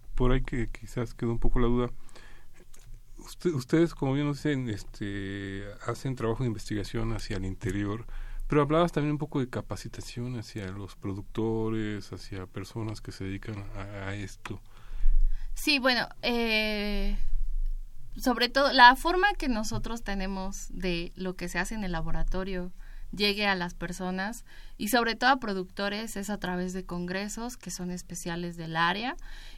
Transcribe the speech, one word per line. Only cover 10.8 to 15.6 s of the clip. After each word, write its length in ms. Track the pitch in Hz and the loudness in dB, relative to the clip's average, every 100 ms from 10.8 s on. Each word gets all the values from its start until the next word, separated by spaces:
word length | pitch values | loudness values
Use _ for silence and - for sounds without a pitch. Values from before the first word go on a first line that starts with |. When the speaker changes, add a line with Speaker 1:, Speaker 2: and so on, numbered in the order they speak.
| 95 - | -10 -8
Speaker 1:
productores, 1160 | 101 98 - - 113 110 110 110 107 104 98 | -6 -6 -6 -2 0 0 0 -2 -2 -6 -8
hacia 340 | 95 - 101 92 | -12 -10 -10 -10
personas 560 | 107 95 113 110 107 | -10 -10 -8 -6 -8
que 100 | - | -10
se 120 | - | -10
dedican 400 | 95 98 - 104 104 104 | -8 -8 -8 -10 -10 -10
a, 340 | 98 101 95 | -10 -8 -6
a 60 | 101 | -6
esto. 460 | 101 - - 101 - - - - - - - - - | -8 -10 -12 -12 -12 -16 -8 8 10 10 8 4 0
Speaker 2:
Sí, 240 | - | -2